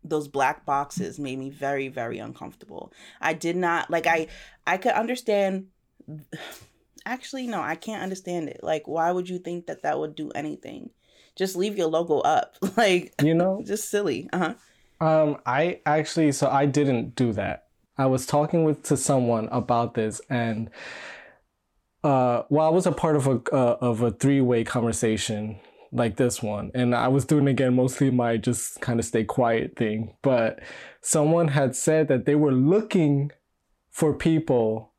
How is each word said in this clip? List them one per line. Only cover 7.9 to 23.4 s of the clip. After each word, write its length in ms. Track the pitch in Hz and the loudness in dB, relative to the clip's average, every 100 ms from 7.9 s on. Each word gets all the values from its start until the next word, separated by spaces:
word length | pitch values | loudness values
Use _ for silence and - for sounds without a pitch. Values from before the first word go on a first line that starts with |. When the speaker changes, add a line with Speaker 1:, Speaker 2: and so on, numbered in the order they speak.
| 220 | -8
Speaker 1:
understand 480 | 185 185 180 175 147 | -8 -8 -6 -6 -6
it. 140 | - | -8
Like, 240 | - 156 - | -4 -4 -4
why 240 | 165 165 | -2 0
would 180 | 180 180 | 0 -4
you 80 | 180 | -8
think 300 | 180 175 170 | -8 -10 -10
that 160 | 160 | -6
that 160 | 147 143 | -4 -4
would 160 | 156 156 | -6 -8
do 160 | 151 | -10
anything? 580 | - 151 147 - - - _ _ _ _ - | -8 -8 -10 -14 -16 -18 _ _ _ _ -6
Just 200 | 185 185 | -4 -2
leave 220 | 202 208 | -2 0
your 100 | 165 | 2
logo 320 | 160 170 147 | 2 2 2
up. 340 | - 156 - _ 190 | 4 2 0 _ -2
<laughs> 120 | - | 2
Like, 360 | 214 180 - - | 4 4 0 0
Speaker 2:
You 120 | 147 165 | 2 4
know? 260 | 180 190 | 2 -2
Speaker 1:
just 260 | - 214 - | -4 -6 -2
silly. 380 | 208 202 113 170 | -2 -2 -4 -4
Uh-huh. 220 | 180 170 233 _ _ _ _ | -4 -4 -4 _ _ _ _
Speaker 2:
Um, 360 | 160 160 151 147 - | 2 4 4 0 -2
I 360 | 131 170 - - | 0 0 0 0
actually, 460 | 151 151 - 156 | 0 0 2 2
so 180 | 135 139 | 4 2
I 160 | 135 143 | 4 4
didn't 500 | 139 139 123 117 - | 4 2 2 -2 0
do 160 | 123 | 0
that. 340 | 101 95 - _ _ _ - | 0 -4 -6 _ _ _ 0
I 100 | 135 | 2
was 180 | 127 - | 2 2
talking 380 | 147 151 170 | 0 2 2
with, 180 | 156 143 | 2 0
to 140 | - 143 | 0 -2
someone 520 | - 135 120 113 110 | 2 2 2 0 0
about 420 | 127 - 120 117 | -4 0 0 0
this, 280 | - 110 107 - | -2 -4 -6 -6
and, 380 | 123 117 110 113 - - - - - - _ _ _ _ _ _ _ | -4 -2 -4 -6 -10 -18 -16 -16 -18 -20 _ _ _ _ _ _ _
uh, 400 | 151 135 127 120 - | 0 2 4 0 0
well, 160 | 147 156 | 2 4
I 40 | |
was 160 | 170 180 | 4 2
a 60 | |
part 240 | 151 165 151 | 0 2 2
of 100 | 135 | 2
a, 140 | 127 | 0